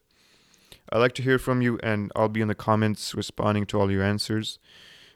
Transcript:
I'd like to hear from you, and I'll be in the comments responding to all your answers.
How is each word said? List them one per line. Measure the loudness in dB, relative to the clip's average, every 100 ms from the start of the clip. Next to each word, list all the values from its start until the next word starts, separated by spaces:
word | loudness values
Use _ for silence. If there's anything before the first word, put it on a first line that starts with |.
| _ _ _ _ _ _ -20 -20 -2
I'd | 2
like | 2
to | 2
hear | 0 2
from | 2 0
you, | 2 0
and | 0 -2 -2
I'll | 0 0
be | 0
in | -2
the |
comments | -2 0 2 2 0 -6 -6
responding | -6 -2 0 0 0
to | 0
all | 0
your | 2
answers. | 0 -2 -2 -4 -4 -10 _ -20 -20 -20 -20